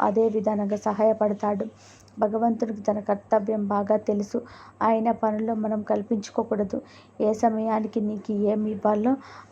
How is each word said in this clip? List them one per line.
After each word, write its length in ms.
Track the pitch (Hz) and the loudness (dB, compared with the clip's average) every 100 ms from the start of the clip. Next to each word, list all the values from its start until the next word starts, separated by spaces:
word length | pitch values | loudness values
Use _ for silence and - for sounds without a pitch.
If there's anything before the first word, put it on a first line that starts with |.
అదే 260 | 214 202 226 | 0 4 2
విధానంగా 480 | 220 214 208 202 208 | 2 0 0 0 -2
సహాయపడతాడు. 920 | 214 202 220 220 214 202 208 202 220 - - - - - | -2 2 4 4 2 0 -2 -2 -4 -10 -20 -20 -16 -4
భగవంతుడికి 640 | 214 220 233 226 226 214 | -2 2 0 0 -2 -4
తన 180 | - 208 | -4 -4
కర్తవ్యం 680 | 208 202 - 220 202 220 202 | -2 -4 0 0 0 -2 0
బాగా 300 | 202 202 214 | 0 2 0
తెలుసు. 440 | 214 208 208 233 - - - - | 2 -2 -2 -6 -8 -18 -18 -2
ఆయన 300 | 214 226 226 | 2 2 2
పనుల్లో 440 | 220 220 214 220 220 | 0 0 0 -2 -2
మనం 260 | 214 214 | -2 -2
కల్పించుకోకూడదు. 1000 | 208 214 202 226 - - 226 208 202 233 - - - - | 0 -2 0 -2 -2 -4 -2 0 -2 -4 -10 -20 -18 -2
ఏ 120 | 214 | 0
సమయానికి 680 | 214 233 220 220 220 214 226 | 2 2 2 0 -2 -2 -2
నీకు 320 | 208 214 - | -2 -4 -4
ఏమి 380 | 208 208 214 214 | 0 0 0 -2
ఇవ్వాలో 440 | 208 208 214 226 269 - - - | 0 0 2 2 0 -4 -20 -8